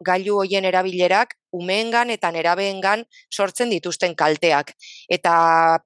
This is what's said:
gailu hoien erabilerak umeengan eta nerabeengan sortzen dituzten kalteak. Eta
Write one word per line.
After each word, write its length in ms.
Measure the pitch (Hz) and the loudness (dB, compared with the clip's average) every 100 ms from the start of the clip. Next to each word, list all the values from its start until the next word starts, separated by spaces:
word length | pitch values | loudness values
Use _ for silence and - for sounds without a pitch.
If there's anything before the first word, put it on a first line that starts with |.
gailu 360 | 175 185 190 208 | -2 -2 0 -2
hoien 260 | 196 196 190 | 0 -2 0
erabilerak 680 | 185 185 180 180 190 247 - _ | 0 0 0 2 2 0 -6 _
umeengan 600 | 180 175 202 226 233 240 | -10 -4 -2 0 0 0
eta 200 | 220 175 | -2 -4
nerabeengan 720 | 165 165 175 196 196 190 214 233 - _ | -2 0 0 -2 -2 -2 -2 -4 -18 _
sortzen 400 | - 196 - 240 | -4 -4 -2 -2
dituzten 420 | 185 175 160 180 | -2 -4 -4 -4
kalteak. 600 | 160 156 156 170 143 - - - - - | 0 0 2 2 0 -2 -10 -20 -16 -4
Eta 720 | 180 175 170 165 165 165 165 | -2 2 2 4 4 4 2